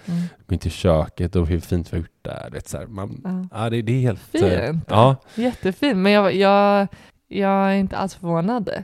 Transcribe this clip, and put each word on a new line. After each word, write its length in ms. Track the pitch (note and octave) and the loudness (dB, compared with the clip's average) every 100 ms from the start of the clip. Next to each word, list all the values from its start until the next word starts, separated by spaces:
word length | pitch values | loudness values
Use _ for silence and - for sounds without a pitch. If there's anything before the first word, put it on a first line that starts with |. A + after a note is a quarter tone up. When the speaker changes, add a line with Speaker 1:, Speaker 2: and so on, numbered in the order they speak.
| - | -6
Speaker 1:
Mm. 140 | E3+ F3 - - | -4 -4 -8 -6
Speaker 2:
går 60 | |
in 40 | F2 | -4
till 120 | F2+ | -4
köket 680 | - F#2 D#2 C#2+ - F2 F#2 | 0 2 2 0 -4 -2 0
och 100 | E2 | 0
hur 140 | F2 | -2
fint 320 | - F2+ E2 | -2 -4 -4
vi 40 | F2 | -8
har 40 | |
gjort 160 | E2+ _ | -8 _
där. 260 | - C2 - | -14 -12 -12
Vet, 160 | C2+ - | -14 -12
så 80 | C2+ | -12
här, 80 | - | -12
man, 340 | G2+ G#2 A#2 F3+ F#3 F#3 | -10 -10 -10 -8 -8 -8
Speaker 1:
Ja. 120 | A2+ | -6
Speaker 2:
ja, 60 | A2+ | -4
det, 120 | A#2 | -2
det 100 | A2 | 0
är 80 | C3 | 0
helt, 340 | B2 F#2+ - | 0 -2 -4
eh, 60 | - F#2 E2+ C#3 | 0 2 2 0
Speaker 1:
Fint. 180 | E3 - | -4 0
Speaker 2:
ja. 280 | G#2+ B2+ C3+ _ | 4 6 4 _
Speaker 1:
Jättefint. 640 | - B3 A#3 F#3+ F#3 D4 F#3+ | -4 -4 -2 -4 0 0 2
Men 140 | F#3+ | 4
jag, 220 | G#3 F#3+ | 4 4
jag, 520 | F#3 G3 G3+ G3+ G3+ G3 - - _ - | 4 4 4 4 2 0 -6 -20 _ -10
jag 440 | G3 G3 G3 G3 | -2 0 2 2
är 20 | |
inte 220 | G3 F#3+ - | 0 -2 -4
alls 180 | G3 | -8
förvånad 560 | - E3+ E3 F#3 B3 F#3 - | -6 -4 -2 0 -2 -4 -8